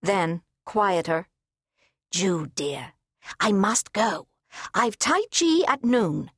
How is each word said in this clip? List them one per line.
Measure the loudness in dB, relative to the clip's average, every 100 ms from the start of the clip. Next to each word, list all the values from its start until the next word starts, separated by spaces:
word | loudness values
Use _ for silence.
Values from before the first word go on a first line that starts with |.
Then, | 0 0 0 -4 _ _
quieter, | -6 0 2 2 0 -4 -4 _ _ _ _ _ _ _ _
"Jude, | -2 0 0 -4
dear, | -6 -6 -6 -12 _ _ _ -20 -2
I | 2
must | 2 2 0 -2
go. | -2 0 -2 -10 _ _ -16 -8
I've | -2 -2 0
Tai | 0 0 0
Chi | 0 4 4 2
at | 0
noon. | 2 2 2 -2 -6